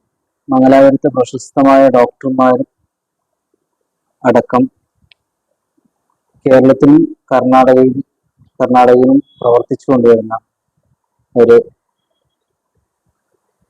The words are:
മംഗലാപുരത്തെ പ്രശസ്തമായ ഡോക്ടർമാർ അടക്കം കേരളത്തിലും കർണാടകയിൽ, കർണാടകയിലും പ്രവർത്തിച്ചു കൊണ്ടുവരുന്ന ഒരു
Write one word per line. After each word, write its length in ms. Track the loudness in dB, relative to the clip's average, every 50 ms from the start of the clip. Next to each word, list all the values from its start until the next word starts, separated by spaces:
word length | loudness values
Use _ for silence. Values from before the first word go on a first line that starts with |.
| _ _ _ _ _ _ _ _ _ -6
മംഗലാപുരത്തെ 640 | -2 -2 0 2 2 4 4 2 2 0 -4 -6 -4
പ്രശസ്തമായ 640 | -4 -6 -6 -8 -14 -18 -10 _ -2 0 2 2 2 2 2 2
ഡോക്ടർമാർ 600 | 0 0 -2 -4 _ -10 -8 -4 -2 -2 0 -2 -2 -6 -10 _ _ _ _ _ _ _ _ _ _ _ _ _ _ _ _ _ _ _ _ _ _ _ _ _ _ _ _ _ _ -6
അടക്കം 380 | -2 -2 -2 -2 -2 -4 -4 -4 -4 -8 _ _ _ _ _ _ _ _ _ _ _ _ _ _ _ _ _ _ _ _ _ _ _ _ _ _ _ _ _ _ _ _ _ _
കേരളത്തിലും 540 | 0 0 2 2 2 2 2 2 2 2 2 2 -2 -6 -14 _ _ -4
കർണാടകയിൽ, 640 | -4 -2 0 0 2 2 2 2 2 2 0 -2 -6 -10 -14 _ _ _ _ _ _ _ _ _ _
കർണാടകയിലും 580 | -6 -2 0 0 2 2 2 2 2 0 0 -2 -4 _ _ _
പ്രവർത്തിച്ചു 480 | -4 -2 -2 -2 -2 -4 -10 -10 _ -4
കൊണ്ടുവരുന്ന 460 | -2 0 2 2 0 0 -2 -6 -12 -14 -16 _ _ _ _ _ _ _ _ _ _ _ _ _ _ _ _ _ _
ഒരു 200 | -2 2 2 2 2 0 -2 _ _ _ _ _ _ _ _ _ _ _ _ _ _ _ _ _ _ _ _ _ _ _ _ _ _ _ _ _ _ _ _ _ _ _ _ _ _ _ _